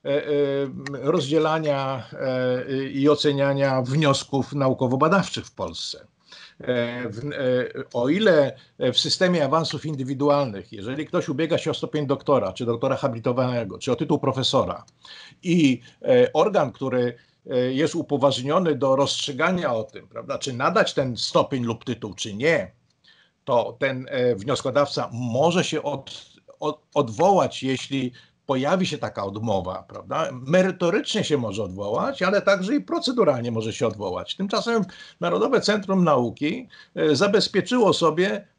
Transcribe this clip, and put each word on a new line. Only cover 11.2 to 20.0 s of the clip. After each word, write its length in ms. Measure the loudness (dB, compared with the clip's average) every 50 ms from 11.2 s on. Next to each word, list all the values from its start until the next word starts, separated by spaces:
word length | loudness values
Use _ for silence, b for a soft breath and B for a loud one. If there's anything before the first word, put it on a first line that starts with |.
| -2 -2
ubiega 300 | -2 -2 -2 0 -2 -2
się 120 | -2 -4
o 40 | -4
stopień 320 | -4 -6 -6 -4 -6 -2
doktora, 460 | -2 -2 -2 2 2 2 2 2 -2
czy 140 | -6 -4 -4
doktora 300 | -4 -2 -2 0 -2 -2
habilitowanego, 840 | -2 -2 -4 -4 -2 -4 -2 0 0 0 0 -2 -4 -4 -6 -10 -8
czy 140 | -2 -2
o 40 | -2
tytuł 220 | -2 0 0 0 0
profesora 680 | 0 -2 -2 0 -2 2 2 2 0 0 -4 -8 -12 _ _ B B B B B B B B B
i, 380 | -2 2 4 6 6 4 4 2 B B B B
e, 300 | 2 4 6 6 6 6
organ, 400 | 4 2 2 4 4 2 0 0
który, 420 | -4 -6 -6 -2 0 0 0 -2 -4 b b b b b _ -2
e, 220 | -2 0 0 0
jest 220 | 0 0 0 0 -2
upoważniony 800 | -4 -2 -2 0 2 2 2 2 2 -2 0 0 2 2 0 0
do 220 | 0 2 2 4
rozstrzygania 800 | 4 2 0 0 -4 -6 -6 -2 0 0 0 0 0 0 -2 -2
o 100 | -2 -4
tym, 240 | -6 -14 -20